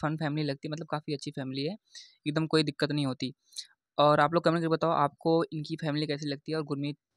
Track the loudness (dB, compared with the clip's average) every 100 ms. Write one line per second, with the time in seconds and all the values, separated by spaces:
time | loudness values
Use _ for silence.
0 | -4 -2 -2 -2 -2 -4 -6 -8 -6 -6
1 | -6 -8 -8 -8 -8 -6 -6 -8 _ -20
2 | -20 _ -4 -2 2 2 2 0 0 0
3 | 0 -2 -6 -8 _ -18 -18 _ _ 4
4 | 6 6 6 4 4 2 2 2 2 2
5 | 0 _ 2 2 2 -4 -8 -4 -2 -2
6 | -2 -2 -4 -6 -4 -4 -4 -4 -4 -6
7 | _